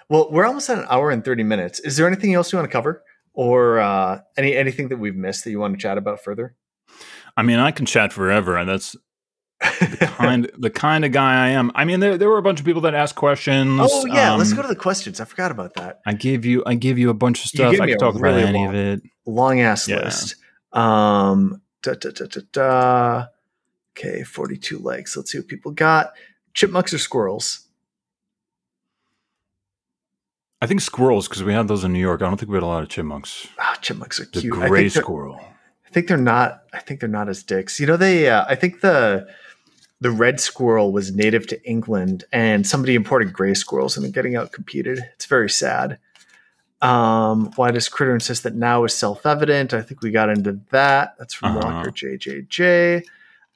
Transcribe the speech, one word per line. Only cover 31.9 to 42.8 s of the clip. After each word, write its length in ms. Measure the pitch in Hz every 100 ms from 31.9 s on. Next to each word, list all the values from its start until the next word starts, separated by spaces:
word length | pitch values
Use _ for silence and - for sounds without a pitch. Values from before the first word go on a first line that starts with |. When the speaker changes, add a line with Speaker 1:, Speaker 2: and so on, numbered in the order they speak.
Speaker 2:
New 60 | 90
York. 220 | 92 87
I 40 | 92
don't 100 | 101
think 120 | 104
we 60 | 101
had 80 |
a 40 | 85
lot 140 | 85
of 60 | 80
chipmunks. 580 | - 78 73 71 - - -
Speaker 1:
Ah, 180 | - -
chipmunks 380 | - - - -
are 60 | -
Speaker 2:
The 160 | 92
Speaker 1:
cute. 160 | 120 -
I 100 | 131
Speaker 2:
gray 140 | 196
Speaker 1:
think 120 | -
they're, 100 | 160
Speaker 2:
squirrel. 360 | - - 107 - - _ _ _ _
Speaker 1:
I 40 |
think 180 | - 175
they're 100 | 170
not, 460 | 123 117 123 - _
I 60 | -
think 200 | - 139
they're 100 | 117
not 200 | 107 104
as 140 | 95
dicks. 360 | - 95 95 -
You 60 | 143
know, 100 | 170
they, 320 | 190 180 147
uh, 140 | 110 -
I 80 | 135
think 260 | 180 180
the, 460 | 196 156 113 98 98 - - - _ _ _ -
the 80 | 123
red 280 | 110 117 135
squirrel 520 | - - 123 113 104
was 240 | 101 98 98
native 300 | 107 113 -
to 160 | - -
England, 540 | 113 110 107 92 92 -
and 340 | 117 113 107 101
somebody 300 | 143